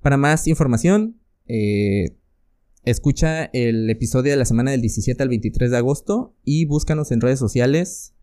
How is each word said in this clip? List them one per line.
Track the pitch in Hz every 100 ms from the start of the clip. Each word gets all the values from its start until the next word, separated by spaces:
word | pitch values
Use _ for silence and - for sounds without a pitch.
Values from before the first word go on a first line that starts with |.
Para | 143 139
más | 143 156 -
información, | 160 143 113 170 208 220 226 _ _ _
eh, | 113 104 101 101 101 90 - _ _ _ _ _ _
escucha | - 117 147 135 160 160 147
el | 131 120 113 110
episodio | 113 120 131 131
de | 143
la |
semana | 123 117 127
del | 135
diecisiete | 117 - 107 127
al | 135
veintitrés | 120 110 - 123
de | 120
agosto | 123 143 - 208 - _
y | - 151
búscanos | 160 147 - 156 147
en | 117
redes | 123 131
sociales | 117 123 123 151 180 - - _